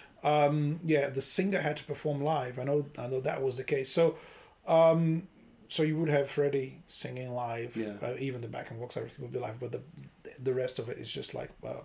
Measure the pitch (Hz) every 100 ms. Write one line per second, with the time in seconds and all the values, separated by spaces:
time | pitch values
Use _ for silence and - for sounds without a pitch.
0 | - - 151 151 147 151 147 165 165 151
1 | 139 131 - - 190 190 147 151 - 139
2 | 151 143 147 151 123 123 131 147 143 -
3 | 123 131 139 135 135 123 131 139 131 -
4 | 165 - - - - _ - 165 165 165
5 | 165 160 - - - - - - 156 156
6 | 160 147 139 - 143 139 131 131 - -
7 | 127 127 127 123 120 117 120 113 107 101
8 | 123 123 135 127 113 127 - 117 123 -
9 | - - 123 127 123 117 123 120 - -
10 | - - - - 127 127 127 - 113 -
11 | 113 - - 120 - - - 127